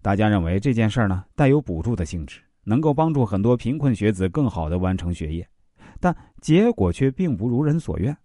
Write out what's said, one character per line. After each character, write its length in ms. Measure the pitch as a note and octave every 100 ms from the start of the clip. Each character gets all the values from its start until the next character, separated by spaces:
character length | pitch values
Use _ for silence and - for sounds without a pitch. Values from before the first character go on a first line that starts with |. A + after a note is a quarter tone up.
大 140 | G#2 G2
家 120 | G#2+
认 140 | G#2
为 160 | E2 F#2
这 160 | C3
件 160 | A#2 A2
事 100 | A2+
儿 60 | G#2
呢， 180 | F#2 - -
带 100 | C#3
有 160 | C#3+
补 180 | C#3 E2
助 140 | D#2+
的 100 | A#2
性 220 | - F2 C#2+
质， 140 | - _ _
能 160 | - A#2
够 120 | D#3
帮 220 | C#3+ D#3+
助 100 | D3
很 160 | A#2 G2
多 160 | G#2+ B2
贫 220 | A#2 D3
困 160 | C3+
学 160 | A2 G#2
子 180 | F#2+ F#2
更 220 | A2+ C3+
好 180 | E2+ D#2
地 80 | F2+
完 220 | F#2 F#2
成 160 | E2+
学 180 | F2 D#2
业， 160 | D#2+ - _ _ _ - -
但 140 | F3+ E3+ - -
结 280 | - D#3 A3+
果 200 | A#3 F#2
却 200 | E2+ C3+
并 240 | C3 F#3 G#2+
不 120 | A#2
如 140 | A#2+
人 160 | D3+ D#3+
所 180 | - D#2+
愿。 200 | G2+ -